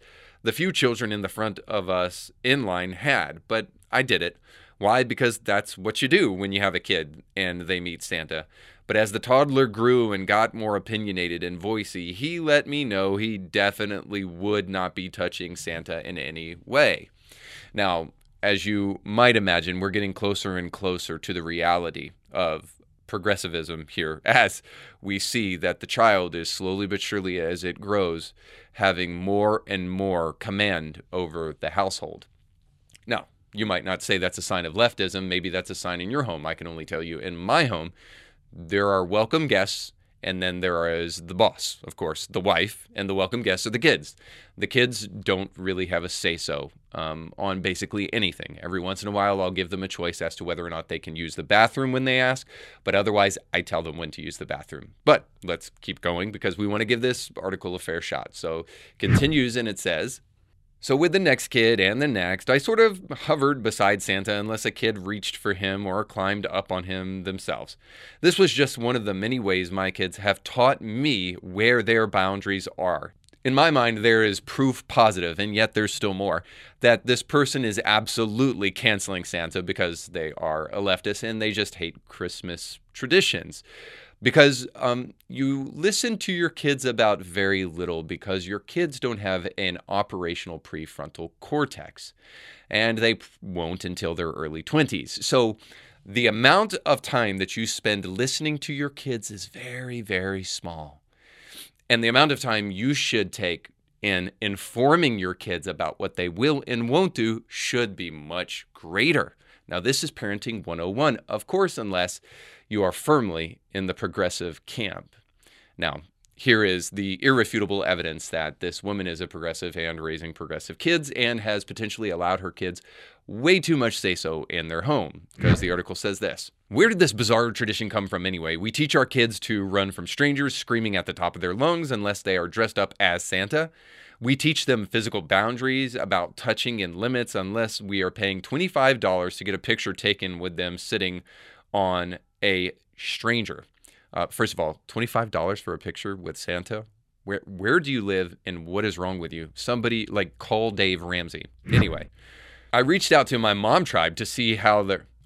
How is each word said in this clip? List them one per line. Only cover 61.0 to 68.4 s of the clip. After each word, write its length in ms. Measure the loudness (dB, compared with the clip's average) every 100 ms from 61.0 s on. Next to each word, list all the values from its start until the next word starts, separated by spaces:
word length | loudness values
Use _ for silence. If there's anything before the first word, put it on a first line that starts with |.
| 4
the 80 | 4
next 280 | 4 4 2
kid 300 | 4 6 6
and 240 | 4 4
the 60 | 0
next, 420 | 0 0 0 2
I 80 | 2
sort 220 | 4 4
of 200 | 4 4 -10 -6 -2
hovered 360 | 2 2 2
beside 400 | -2 2 4 4
Santa 320 | 0 -2 0
unless 300 | -2 -2 -4
a 80 | -4
kid 340 | 0 0 -2 -4
reached 300 | -6 -6 -4
for 180 | -4
him 320 | -2 -2 -2 -2
or 180 | -4
climbed 400 | -4 -2 -2 -2 -2
up 260 | -4 -2
on 120 | -4
him 380 | -4 -6 -6 -6
themselves. 540 | -6 -6 -6 -6 -8 -18 -20 -20 -20 0
This 160 | 4
was 160 | 6